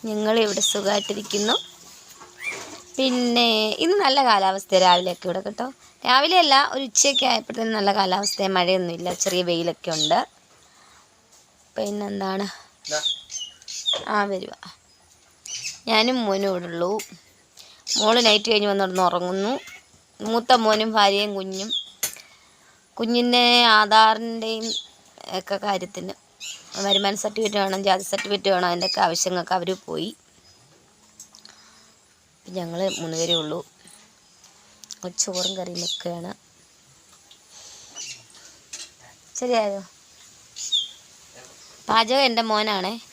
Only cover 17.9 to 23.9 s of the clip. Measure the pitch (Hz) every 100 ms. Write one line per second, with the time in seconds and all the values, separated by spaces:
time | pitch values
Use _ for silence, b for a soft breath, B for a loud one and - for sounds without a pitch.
17.9 | - 214 233 233 214 214 214 208 196 190
18.9 | 185 180 175 180 190 202 269 - - _
19.9 | _ _ _ 208 226 233 247 220 214 220
20.9 | 220 202 202 208 196 190 190 214 - -
21.9 | - - B B B B B B B _
22.9 | - 233 240 240 247 240 240 240 214 208